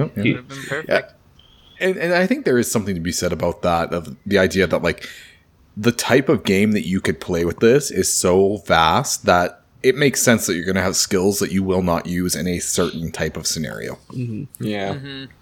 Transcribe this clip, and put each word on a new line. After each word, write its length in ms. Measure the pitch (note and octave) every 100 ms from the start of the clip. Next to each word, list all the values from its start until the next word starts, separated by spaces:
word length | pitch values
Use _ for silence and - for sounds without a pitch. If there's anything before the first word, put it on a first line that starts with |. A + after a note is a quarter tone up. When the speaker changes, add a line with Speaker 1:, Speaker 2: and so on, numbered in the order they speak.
| D3 -
Speaker 1:
Would 120 | G2+ B2
have 120 | B2+
been 100 | C3+
perfect. 260 | C3+ C#3 -
Speaker 2:
Yeah. 120 | - - _ _ _ _ _ _ -
And, 180 | F#3 F#3
and 160 | E3+
I 120 | F3 F#3
think 200 | C#4+ C4
there 120 | B2
is 140 | A#2
something 240 | A#2+ G2+ F2+
to 60 |
be 100 | E2+
said 220 | E2 F2+
about 280 | E2 E2+ E2+
that, 280 | F2+ E2+ E2
of 220 | F2 D#2 C2+ -
the 120 | G2
idea 280 | F#2+ F#2+ F2
that, 140 | E2
like, 260 | E2+ E2 - - - - _ _ _ -
the 160 | G#2+
type 380 | A#2 - B2+ C#3
of 140 | B2 -
game 260 | F#2+ G#2+
that 160 | G#2 E2
you 140 | F#2+
could 180 | - D#2+
play 240 | - F2 E2+
with 140 | E2
this 320 | A#2 C#3 C#3+
is 200 | F#2+ F#2
so 440 | - F#2+ F#2 G2 G#2 -
vast 600 | E2+ D#2+ F#2+ C#3+ - G#2
that 360 | F2+ F2 - _ _
it 140 | B2+ C3
makes 260 | C#3+ -
sense 240 | - A2+ -
that 100 | F2
you're 80 | F2
gonna 160 | F#2
have 140 | F#2 E2+
skills 440 | - G2 F#2+ G2
that 120 | G2+
you 100 | F#2+
will 180 | F#2+ F#2
not 240 | F2+ E2+ -
use 300 | F2 F2+ D2
in 120 | F2
a 120 | F2+
certain 520 | - - F2+ D#2+ E2
type 240 | - D#2+ D#2+
of 100 | D#2
scenario. 500 | E2+ C#2+ G#1+ A1+ - -
Speaker 3:
Mm-hmm. 520 | - A#2+ G#2+ - -
Speaker 4:
Yeah. 300 | B2 G#2 G2 C#3
Speaker 1:
Mm-hmm. 300 | C#3 C3+ C3+ -